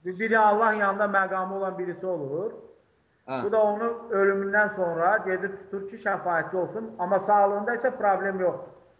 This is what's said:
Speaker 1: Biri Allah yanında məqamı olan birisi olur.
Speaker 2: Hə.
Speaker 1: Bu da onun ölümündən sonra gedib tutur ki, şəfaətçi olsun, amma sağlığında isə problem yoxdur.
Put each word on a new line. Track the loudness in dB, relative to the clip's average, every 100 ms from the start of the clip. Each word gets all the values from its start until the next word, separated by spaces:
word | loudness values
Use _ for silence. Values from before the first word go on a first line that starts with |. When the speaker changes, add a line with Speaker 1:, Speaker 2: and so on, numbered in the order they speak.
Speaker 1:
Biri | -10 -4 0 4
Allah | 6 6 2
yanında | 2 0 0
məqamı | 0 2 0 -2 -4
olan | -4 -4 -4
birisi | -8 -6 -4
olur. | -4 -4 -4 -6 -10 -20 _ _ _ _ _ -8
Speaker 2:
Hə. | -4
Speaker 1:
Bu | 0
da | 2
onun | 2 2 -4 -6 -4
ölümündən | 2 2 2 2 2 2 0
sonra | -2 2 2 2
gedib | 0 -4 -4 -8
tutur | -10 -10 -10
ki, | -6
şəfaətçi | -4 -2 -2 -2 -2 -2
olsun, | -4 -6 -10 -6
amma | 0 0
sağlığında | 4 4 4 2 -2
isə | -2 -2 0
problem | 2 2 0 0
yoxdur. | -2 -2 -12 -20 _